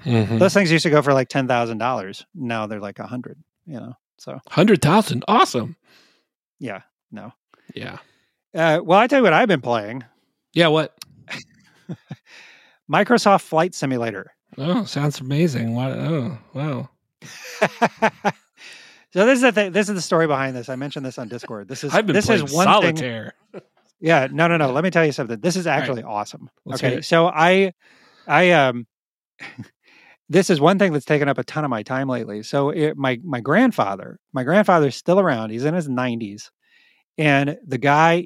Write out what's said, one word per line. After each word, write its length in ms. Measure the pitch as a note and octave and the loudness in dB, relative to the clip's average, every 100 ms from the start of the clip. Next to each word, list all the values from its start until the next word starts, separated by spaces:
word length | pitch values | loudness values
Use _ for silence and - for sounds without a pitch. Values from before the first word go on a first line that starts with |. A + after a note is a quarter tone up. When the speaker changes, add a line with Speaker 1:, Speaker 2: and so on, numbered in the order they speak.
Speaker 1:
Mm-hmm. 320 | - A#2 G2+ A2+ | 0 0 2 2
Speaker 2:
Those 140 | F#3+ | 4
things 160 | G3 F3+ | 4 2
used 120 | D#3+ | 2
to 60 | E3+ | 4
go 100 | D3+ | 4
for, 100 | C#3+ | 4
like, 140 | C3+ B2+ | 2 0
ten 200 | C#3+ C3 | -2 0
thousand 300 | B2 A#2 A2+ | 0 -2 -4
dollars. 460 | A#2 B2 F#2+ G#2 - | -4 -4 -8 -14 -18
Now 320 | F3 B2 A2+ G#2+ | -12 -6 -6 -6
they're, 120 | G#2+ | -8
like, 180 | G2+ G2 | -12 -12
a 60 | G#2+ | -12
hundred, 320 | B2+ A#2+ - _ _ - | -12 -12 -18 _ _ -18
you 140 | C3 | -16
know, 140 | - B2+ _ _ | -16 -18 _ _
so. 200 | - C3+ - | -18 -18 -4
Speaker 1:
Hundred 300 | - G#3 F3 | 2 4 4
thousand? 420 | D3 G3 - B2 - | 4 2 2 -2 0
Awesome. 480 | A3 F#4+ B2 A2 E3 _ _ _ _ _ _ _ _ | 2 2 0 -6 -10 _ _ _ _ _ _ _ _
Speaker 2:
Yeah, 220 | B2+ F#2+ - _ _ | -12 -12 -16 _ _
no. 220 | G#2+ G#2 - _ _ - | -18 -18 -20 _ _ -20
Speaker 1:
Yeah. 240 | - A#2 - - _ _ _ _ | -16 -16 -16 -20 _ _ _ _
Speaker 2:
Uh, 260 | E3 D#3+ D#3 | -2 0 0
well, 140 | E3+ F#3+ | 2 2
I 80 | A#3+ | 4
tell 100 | C#4 | 4
you 40 | |
what 80 | G#3+ | 4
I've 160 | D#3+ A#3 | 4 4
been 140 | D#3 | 0
playing. 420 | B2 A#2 G#2 B2+ A#2+ _ _ _ _ | 0 -4 -4 -10 -16 _ _ _ _
Speaker 1:
Yeah, 160 | D#3+ E3 | 0 2
what? 260 | D#3 D3+ _ - _ - - - _ _ _ - | 2 -2 _ -20 _ -16 -16 -16 _ _ _ -16
Speaker 2:
<laughs> 80 | E3 - - _ - - - _ _ - | -16 -16 -20 _ -20 -20 -20 _ _ -2
Microsoft 480 | D#3 G3+ A#3+ G#3+ F#3+ | 0 2 4 4 4
Flight 320 | - D#3+ F3+ | 2 0 0
Simulator. 580 | - C#3+ C3 A#2 G2 - _ _ - | -2 -4 -2 -4 -6 -12 _ _ -8
Speaker 1:
Oh, 260 | D3 A#3 | -4 -2
sounds 360 | G3+ C#3+ D3 - | -4 -4 -4 -4
amazing. 540 | C3 C#3+ E3+ A#2+ A2+ | -4 0 0 0 -4
What? 180 | A#2 C3 | -4 -4
Oh, 460 | A#2+ C3+ D#3+ A#2 A#2 _ | -4 -4 -4 -4 -8 _
wow. 380 | C3 D3+ B2 C3+ _ _ _ - - - - | -8 -6 -6 -10 _ _ _ -20 -20 -18 -2
Speaker 2:
<laughs> 680 | G#3 - A#3 - A3 - G3+ - _ _ - - - _ _ | -2 0 -4 -2 -4 -2 -6 -6 _ _ -20 -20 -20 _ _
So 140 | F3+ A3+ | 2 4
this 120 | C4 | 4
is 40 | |
the 80 | B3+ | 2
thing. 220 | G3+ G3 | 2 0
This 160 | F3 G3+ | 0 -2
is 80 | F#3+ | -4
the 40 | |
story 280 | - E3+ D#3+ | 0 2 2
behind 260 | C#3 C3+ | 0 -2
this. 140 | B2+ A#2+ | -6 -10
I 80 | B2+ | -8
mentioned 280 | C#3+ D3 | -8 -8
this 140 | C3 C3 | -10 -10
on 80 | A#2 | -12
Discord. 400 | A#2+ - A2 G2 | -12 -12 -14 -12
This 160 | C3+ | -10
is, 100 | D3 | -2
Speaker 1:
I've 140 | E3 G#3+ | 0 2
been 80 | |
Speaker 2:
this 120 | E3+ G#3+ | 2 2
Speaker 1:
playing 180 | G#3 | 0
Speaker 2:
is 80 | C#3+ | 0
one 100 | D#3 F#3 | 2 4
Speaker 1:
solitaire. 680 | G3+ F3+ D#3+ B2+ A2+ A2 - _ | 4 4 0 -4 -8 -12 -18 _
Speaker 2:
thing. 80 | F#3+ - _ _ _ | -20 -20 _ _ _
Yeah, 300 | D#3+ D#3+ C3+ | 2 4 2
no, 160 | C#3 E3+ | 2 2
no, 100 | E3+ | 2
no. 120 | C#3 | 2
Speaker 1:
Yeah. 40 | |
Speaker 2:
Let 120 | C3 | 0
me 60 | F3+ | 0
tell 140 | E3+ | 2
you 60 | D#3 | 2
something. 300 | C3+ A#2 A2+ | 0 -6 -4
This 160 | D#3+ F3+ | -4 -2
is 100 | E3 | -2
Speaker 1:
All 60 | |
right. 80 | C#3 | -2
Speaker 2:
actually 240 | C3+ B2 | -2 -6
awesome. 440 | A2+ G#2 G#2 - C3+ _ | -6 -8 -8 -12 -20 _
Speaker 1:
Let's 160 | - C3+ | -10 -4
Speaker 2:
Okay, 100 | - | -4
Speaker 1:
hear 80 | - | -4
it. 40 | |
Speaker 2:
so 220 | - E3+ E3+ | 0 2 2
I, 460 | D#3 E3+ F#3+ F#3+ - _ _ _ _ - | 2 4 4 2 -4 _ _ _ _ -2
I, 240 | D3+ F3+ | 2 4
um, 340 | E3 C3+ A#2+ A#2 _ _ _ _ _ | 4 4 0 -10 _ _ _ _ _
<laughs> 880 | - - - _ _ _ _ _ - | -20 -18 -20 _ _ _ _ _ 0
this 200 | D#3+ F#3+ | 2 4
is 120 | D#3+ | 4
one 180 | D3+ G3 | 4 4
thing 140 | G3+ | 2
that's 120 | D3 | 0
taken 240 | - D3+ C#3+ | 0 0 0
up 100 | C3 | -2
a 60 | |
ton 200 | A#2+ D#3 | -6 -6
of 60 | D3 | -4
my 120 | A2+ | -6
time 260 | G#2+ C3 C3+ | -6 -6 -4
lately. 340 | B2 A2 G#2 | -6 -6 -10
So 260 | A2 C#3+ C#3+ | -4 -2 -2
it, 260 | E3 D3+ D3+ | 0 -2 -2
my, 220 | C3+ B2 | -2 -4
my 160 | F3 B2 | -6 -6
grandfather, 800 | A2+ F3 B3+ - G2+ G2 - - _ | 0 2 2 2 -2 -4 -10 -20 _
my 120 | C3+ | -6
grandfather's 500 | B2+ F#3+ G3+ F3 C#3+ | 0 2 4 4 2
still 240 | - - F#3 | 0 0 2
around. 320 | F#3 A#2+ A2 | 2 0 -4
He's 140 | A2+ | -4
in 100 | C#3+ | -2
his 140 | F3 D3 | -2 -4
nineties, 640 | B2 B2+ A#2 G#2+ G#2 - _ _ _ _ _ _ - | -4 -4 -4 -8 -12 -20 _ _ _ _ _ _ -2
and 400 | D#3 C#3 C#3+ D#3+ D3+ | 2 2 0 -4 -8
the 120 | C3 | -2
guy 460 | C#3+ D3 E3 E3+ | 2 4 6 4